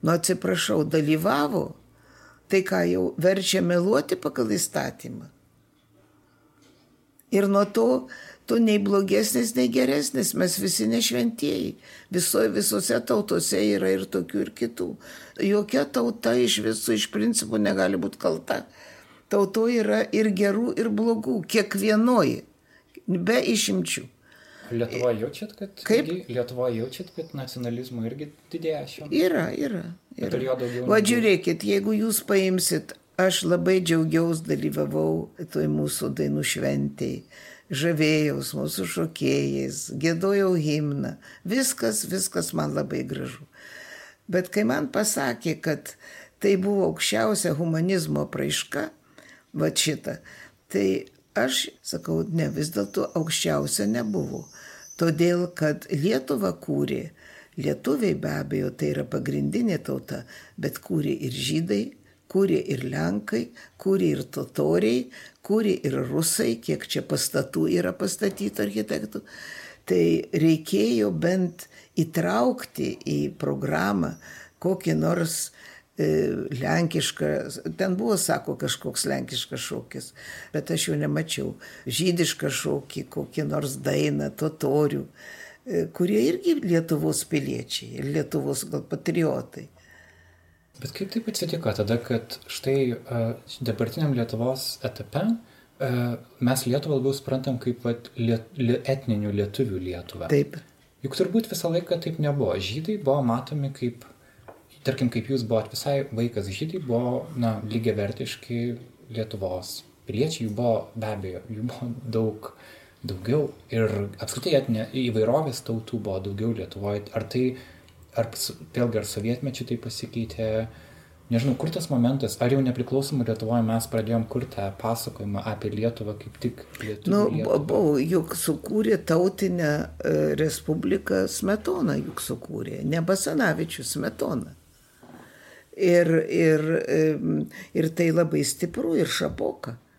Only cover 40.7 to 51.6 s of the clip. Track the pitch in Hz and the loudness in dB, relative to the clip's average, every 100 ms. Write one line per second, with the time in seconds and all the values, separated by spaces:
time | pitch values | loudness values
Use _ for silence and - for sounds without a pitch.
40.7 | 151 147 143 131 - - - 180 240 254 | 0 0 -2 -4 -8 -16 -14 -4 0 0
41.7 | - 233 214 - 185 185 180 160 156 151 | 0 -2 -2 -2 -2 -2 -2 -2 -2 -2
42.7 | 147 143 131 131 - 127 123 - - - | -2 -2 -4 -4 -6 -8 -10 -18 -20 -20
43.7 | - - - - - - 175 185 - 220 | -18 -18 -18 -20 -20 -2 -2 0 0 2
44.7 | 277 294 - 214 - 277 226 170 160 170 | 2 0 0 0 0 -2 -2 -2 -2 -2
45.7 | 147 - - - - - _ 202 196 190 | -2 -4 -18 -20 -20 -20 _ 2 4 4
46.7 | 202 170 160 - 214 220 208 180 147 165 | 2 2 2 0 2 2 2 0 0 0
47.7 | 160 175 190 156 147 147 143 139 147 - | 2 2 2 0 -2 -2 -2 -2 -2 -4
48.7 | - 320 - _ - - - _ 156 156 | -6 -6 -10 _ -20 -20 -20 _ -2 0
49.7 | 156 - 147 - 123 - - - _ _ | 2 0 -2 -6 -10 -12 -20 -20 _ _
50.7 | 196 196 190 - _ _ - 247 262 | 0 2 0 -4 _ _ -2 0 0